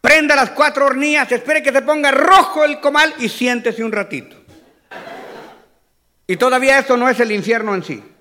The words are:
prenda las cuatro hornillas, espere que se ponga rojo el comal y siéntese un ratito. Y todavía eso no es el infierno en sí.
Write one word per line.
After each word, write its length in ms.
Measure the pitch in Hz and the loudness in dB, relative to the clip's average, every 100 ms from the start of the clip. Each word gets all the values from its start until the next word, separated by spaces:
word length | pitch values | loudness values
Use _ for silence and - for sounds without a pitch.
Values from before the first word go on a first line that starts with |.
prenda 340 | 247 311 294 285 | 4 2 4 2
las 140 | 247 | 2
cuatro 340 | - 294 285 | 0 0 2
hornillas, 480 | 277 262 294 294 262 | 0 0 0 0 0
espere 300 | 247 - 311 | -4 -2 -2
que 100 | 277 | 0
se 80 | 262 | 0
ponga 300 | 269 302 285 | 0 0 2
rojo 520 | 269 330 381 - 302 | 2 6 6 4 0
el 160 | 302 294 | 0 0
comal 360 | 285 294 311 302 | 0 2 0 -2
y 120 | 233 | -8
siéntese 520 | - 247 240 240 226 | -2 -2 -2 -4 -6
un 80 | 226 | -6
ratito. 460 | 214 196 131 - - _ - _ _ _ - - - - - - - _ _ _ _ _ _ - | -6 -6 -12 -14 -20 _ -20 _ _ _ -18 -18 -18 -18 -20 -20 -20 _ _ _ _ _ _ -10
Y 100 | 180 | -2
todavía 420 | 254 254 262 269 | 0 2 4 2
eso 180 | 269 247 | 2 0
no 100 | 247 | 2
es 100 | 240 | 0
el 120 | 233 | 0
infierno 420 | 208 165 226 220 | -2 -2 -4 -2
en 80 | 196 | -6
sí. 220 | - 117 - _ | -6 -14 -14 _